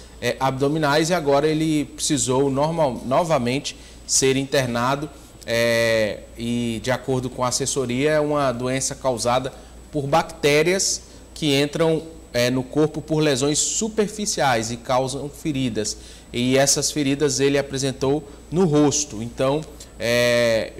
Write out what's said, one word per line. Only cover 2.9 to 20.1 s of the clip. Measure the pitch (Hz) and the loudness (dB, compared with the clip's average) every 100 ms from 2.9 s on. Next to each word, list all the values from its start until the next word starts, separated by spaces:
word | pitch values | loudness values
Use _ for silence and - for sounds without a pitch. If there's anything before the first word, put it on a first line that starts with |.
| 117 110 | 0 -2
novamente | 143 170 151 120 135 - - - - - | 0 2 0 0 -2 -4 -10 -16 -16 -4
ser | - 135 135 | 2 2 2
internado, | 135 147 123 120 123 143 151 - - - - | 0 0 0 0 0 0 -4 -12 -20 -14 -4
é, | 117 117 117 117 113 107 - - - | 0 2 2 2 2 0 -2 -12 -8
e, | 117 120 117 113 | -4 -2 -2 -4
de | 123 | -2
acordo | 123 - 127 123 | -2 -2 -2 -2
com | 123 | -4
a | 123 | -2
assessoria, | - 135 143 131 123 147 | -2 -2 -2 -2 0 2
é | 156 | 2
uma | 147 147 139 | 2 2 0
doença | 120 127 131 - - | 0 -2 -2 -4 -4
causada | 135 117 120 123 131 - - - - | -2 0 0 0 -2 -8 -18 -20 -8
por | 151 139 | -6 0
bactérias | 160 175 - 147 147 156 190 - - - - - - | 0 0 0 2 4 4 2 0 -4 -8 -20 -20 -4
que | 151 139 | 0 2
entram, | 143 165 165 160 - - - | 2 2 2 2 -2 -14 -6
é, | 120 123 | 0 2
no | 131 | 0
corpo | 131 147 156 156 | 0 2 0 0
por | - 156 | -2 2
lesões | 156 127 143 147 | 2 2 2 0
superficiais | - - 220 220 208 - 208 - 143 117 113 | -2 -2 -2 0 -2 -2 -4 0 2 2 0
e | 120 | -6
causam | 117 131 131 131 147 | -2 0 0 -4 -10
feridas. | - 160 135 127 107 107 - - - - | -8 -4 -2 -2 -2 -4 -6 -12 -20 -8
E | 120 123 131 | -2 2 4
essas | 139 151 139 | 4 2 0
feridas | 156 135 143 147 123 | -2 0 2 0 2
ele | 139 139 | 2 2
apresentou | 139 135 135 127 135 147 151 - - | -2 -4 -4 -2 -2 -2 -4 -16 -6
no | 160 185 | 0 4
rosto. | 147 147 135 - 107 | 4 4 2 -2 -6
Então, | 117 120 135 147 156 - - - | -8 -2 -2 -2 -4 -14 -18 -6
é, | 113 | 0